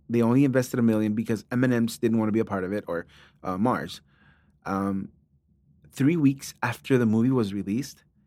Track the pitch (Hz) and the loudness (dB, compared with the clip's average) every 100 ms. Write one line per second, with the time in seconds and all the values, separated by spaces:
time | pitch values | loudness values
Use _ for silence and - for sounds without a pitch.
0 | - 117 117 127 143 127 123 127 117 107 | -2 2 4 4 4 2 0 2 2 2
1 | 107 107 110 107 - 123 131 117 113 - | 0 -2 -2 -4 -4 0 2 2 0 0
2 | 117 113 110 110 110 101 92 101 90 85 | 0 2 0 0 -2 -4 -4 -6 -6 -8
3 | - - - _ 92 92 120 92 90 - | -8 -16 -20 _ -8 -2 -2 -2 -6 -14
4 | _ _ _ _ _ _ - 98 98 98 | _ _ _ _ _ _ -6 -4 -2 -4
5 | - _ _ _ _ _ _ _ - - | -8 _ _ _ _ _ _ _ -12 -2
6 | 135 170 139 139 - - 120 - - 127 | 0 4 2 0 -8 -6 -6 -4 0 2
7 | 113 110 123 127 101 101 95 117 139 - | 2 2 2 2 0 -4 -4 -6 -6 -14
8 | _ _ | _ _